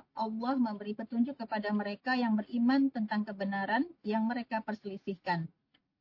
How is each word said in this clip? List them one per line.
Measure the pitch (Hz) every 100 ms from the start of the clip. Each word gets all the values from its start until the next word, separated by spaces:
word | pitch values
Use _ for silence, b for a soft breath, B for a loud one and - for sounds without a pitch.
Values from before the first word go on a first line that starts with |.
| - -
Allah | 226 220 240 269
memberi | 226 208 208 214
petunjuk | 220 233 247 277
kepada | 226 220 208 208
mereka | 202 208 254 254
yang | 233 214
beriman | 208 240 240 277 269
tentang | - 214 214 214
kebenaran | 196 196 196 196 226 339 - 208
yang | 220
mereka | 220 247 240 220
perselisihkan. | - 208 202 196 - 185 - 175 165 _ _ _ _ _